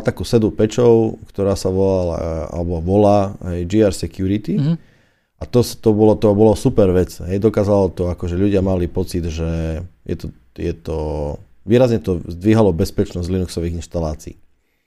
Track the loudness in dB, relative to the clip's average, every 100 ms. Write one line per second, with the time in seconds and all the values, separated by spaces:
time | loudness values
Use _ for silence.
0 | 2 -4 0 2 2 0 0 2 4 4
1 | 2 -4 -12 -4 -2 0 -2 0 2 0
2 | -2 -4 -4 -6 -6 -6 -4 -4 0 4
3 | 4 4 0 -6 -8 -6 0 2 2 2
4 | -8 -4 -2 -2 -2 -2 -2 -4 -8 _
5 | _ _ _ _ 0 0 0 0 0 4
6 | 4 4 2 4 4 4 2 2 4 2
7 | 0 -4 -6 0 0 2 2 2 2 -2
8 | -4 -4 -4 0 0 2 0 0 -2 -4
9 | -4 -4 -6 -4 -4 -4 -4 -6 -10 _
10 | -12 -10 -10 -16 _ -8 -8 -6 -8 -6
11 | -6 -6 -6 -10 -16 _ 0 4 4 2
12 | 0 -4 -6 -2 2 4 4 2 -2 -2
13 | -4 -4 -4 -4 -4 -6 -6 -6 -8 -6
14 | -6 -6 -14 -20 _ _ _ _